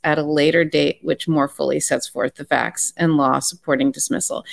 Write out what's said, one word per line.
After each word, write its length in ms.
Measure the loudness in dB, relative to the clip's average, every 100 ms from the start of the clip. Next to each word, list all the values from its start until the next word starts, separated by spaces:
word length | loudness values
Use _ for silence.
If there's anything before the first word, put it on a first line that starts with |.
| 0
at 120 | 0
a 60 |
later 400 | 0 2 4 4
date, 360 | 2 2 0 -2
which 260 | -4 -4 0
more 220 | 0 0
fully 320 | -2 -2 -2
sets 260 | 0 -2 -4
forth 280 | -4 -4 -6
the 100 | -2
facts 480 | -2 -2 -4 -6 0
and 220 | 2 4
law 220 | 4 2
supporting 520 | 0 -6 -2 0 0
dismissal." 540 | -2 -4 -4 -4 -6 -10